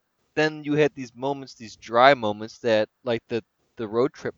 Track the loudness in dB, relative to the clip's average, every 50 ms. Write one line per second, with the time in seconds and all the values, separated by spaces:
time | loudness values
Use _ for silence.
0 | _ _ _ _ _ _ _ -4 -2 -2 -4 -6 -6 -4 0 0 0 0 0 -6
1 | -14 -16 _ -8 -6 -6 -6 -6 -10 -18 -20 _ -20 -20 -20 _ -14 -2 4 6
2 | 6 6 6 4 0 -4 -4 -4 -10 -14 -14 -6 -2 0 2 2 0 -2 _ _
3 | _ -6 -4 -4 -4 _ -8 -8 -8 _ _ _ _ _ _ -12 -10 -4 -2 0
4 | 0 -2 -2 -8 -12 -12 -12